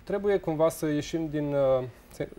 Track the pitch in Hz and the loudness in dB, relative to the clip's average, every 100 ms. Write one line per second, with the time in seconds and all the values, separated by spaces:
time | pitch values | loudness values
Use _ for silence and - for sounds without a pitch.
0 | - 202 202 196 175 156 160 - 156 147 | -6 -2 0 0 0 2 2 2 -2 -2
1 | - 165 160 151 147 143 135 131 127 - | -2 -4 -4 -2 0 2 4 2 0 -10
2 | - - - | -16 -10 -10